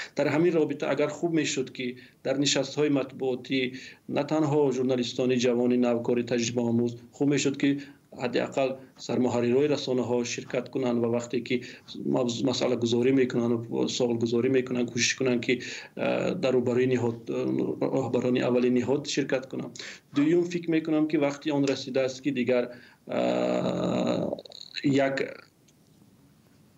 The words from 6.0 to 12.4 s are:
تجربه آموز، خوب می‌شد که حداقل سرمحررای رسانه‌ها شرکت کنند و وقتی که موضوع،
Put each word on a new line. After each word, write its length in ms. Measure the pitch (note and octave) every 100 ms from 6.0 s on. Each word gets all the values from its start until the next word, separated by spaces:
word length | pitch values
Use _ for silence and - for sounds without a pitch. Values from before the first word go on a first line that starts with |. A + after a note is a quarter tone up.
| A#2 A#2+
تجربه 400 | A#2+ B2 A#2 A#2+
آموز، 340 | A#2 A#2 A#2+ A#2+ -
خوب 180 | - C#3+
می‌شد 280 | C#3+ C#3+ -
که 200 | C#3 C#3 - - _ -
حداقل 520 | B2+ B2 A#2+ - C3+ - - -
سرمحررای 680 | - A#2+ A#2+ A#2+ A#2+ B2+ D3
رسانه‌ها 560 | C#3 - B2+ A2+ B2
شرکت 460 | A#2 - - C3 A#2+
کنند 340 | C3 B2+ A#2+
و 20 | A#2
وقتی 340 | A#2+ - B2+
که 200 | A#2+ B2 - - - - C#3+
موضوع، 440 | C#3 B2 A#2